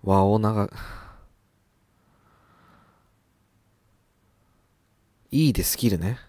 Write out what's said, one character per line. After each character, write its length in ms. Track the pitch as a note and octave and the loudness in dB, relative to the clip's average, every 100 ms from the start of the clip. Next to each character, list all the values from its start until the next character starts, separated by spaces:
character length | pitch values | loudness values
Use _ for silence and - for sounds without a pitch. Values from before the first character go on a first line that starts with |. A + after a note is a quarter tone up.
輪 200 | - G2 | 2 4
を 140 | G2 A2 | 4 4
長、 320 | G#2+ A2 G2+ - - - - - - _ _ _ _ _ _ _ _ _ _ _ _ _ _ _ _ _ _ _ _ _ _ _ _ _ _ _ _ _ _ _ _ _ _ _ _ _ _ _ _ | 2 0 -4 -6 -16 -18 -20 -20 -20 _ _ _ _ _ _ _ _ _ _ _ _ _ _ _ _ _ _ _ _ _ _ _ _ _ _ _ _ _ _ _ _ _ _ _ _ _ _ _ _
E 200 | C3+ D#3 | 0 2
で 120 | G2+ | 0
ス 120 | E2+ - | -2 -2
キ 140 | A#2+ | 0
ル 80 | F#2 | 0
ね。 220 | F2 B2+ | -4 -6